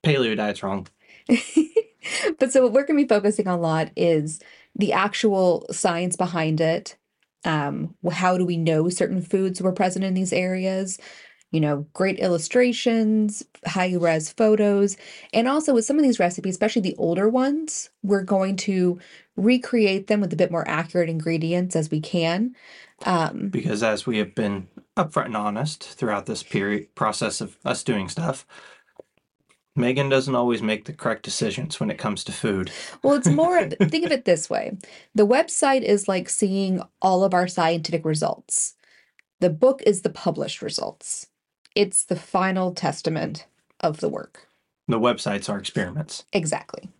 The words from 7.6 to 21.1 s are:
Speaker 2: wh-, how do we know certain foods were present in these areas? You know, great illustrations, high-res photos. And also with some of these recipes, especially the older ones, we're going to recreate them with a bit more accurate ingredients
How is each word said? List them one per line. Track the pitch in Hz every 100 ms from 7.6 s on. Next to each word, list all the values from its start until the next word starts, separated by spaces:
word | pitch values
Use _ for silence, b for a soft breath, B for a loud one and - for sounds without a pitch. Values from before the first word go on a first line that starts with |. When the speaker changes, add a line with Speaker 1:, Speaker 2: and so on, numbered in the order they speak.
| 143 143 156 -
Speaker 2:
wh-, | 175
how | 165 185 180
do |
we | 180 170
know | 165 160 165
certain | 180 180 185
foods | 175 196 190 185
were | 185
present | 185 185 185
in | 190
these | 185 185
areas? | 180 185 185 185 190 190 - B B B B B
You | 160
know, | 151 143 147
great | - 190 190
illustrations, | 190 170 160 247 247 233 247 226 220 214 214 208 - - 175
high-res | 175 185 175 170 160 156
photos. | - 220 214 208 202 202 - B B B
And | 220 240
also | 294 311
with | 254
some | 226 294
of |
these | 285 226
recipes, | 180 180 190
especially | 180 214 233
the | 185 -
older | 165 175 208
ones, | 247 262 294 311 - - _
we're | 202 202
going | 185 196 190 196
to | - 190 180 180 B B B -
recreate | 202 254 247 240 208 190 196
them | 208
with | 190
a | 160
bit | 180
more | 170 -
accurate | 151 165 180
ingredients | 165